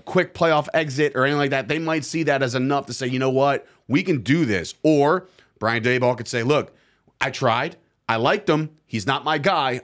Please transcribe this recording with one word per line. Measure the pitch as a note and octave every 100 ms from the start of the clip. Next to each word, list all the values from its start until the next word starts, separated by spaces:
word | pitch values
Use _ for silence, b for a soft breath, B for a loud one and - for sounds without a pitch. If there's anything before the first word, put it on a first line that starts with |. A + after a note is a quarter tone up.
quick | - F#3 F3
playoff | - E3 D3+ D3
exit | D#3+ D#3 C3 D3
or | C3
anything | C3+ D3
like | C#3
that, | C#3 G#2+
they | D#3
might | D#3+ D#3+
see | - E3
that | D3+ C3+
as | C3 B2+
enough | C3 C#3+ C3
to |
say, | A#2+ B2+
"You | B2+
know | C3
what? | C3 C#3 C3+ b b -
We | C#3+
can | - C#3+
do | G#2 E3
this." | C3 F#2+ D#2+ -
Or | D#3 D3+ C#3+ F3+ b b b _
Brian | G#2+ A#2
Daboll | A#2+ B2+ B2 B2
could | A2
say, | A#2+
Look, | A#2 C#3+ - b b b b -
I | C3+
tried. | - B2+ A#2 D#3+ - _ _ -
I | A2+
liked | C3 G#3 -
him. | D#3 D#3 - _
He's | A2+ F#2+
not | C3+
my | C#3+ D#3
guy. | F#3 E3+ C3 B2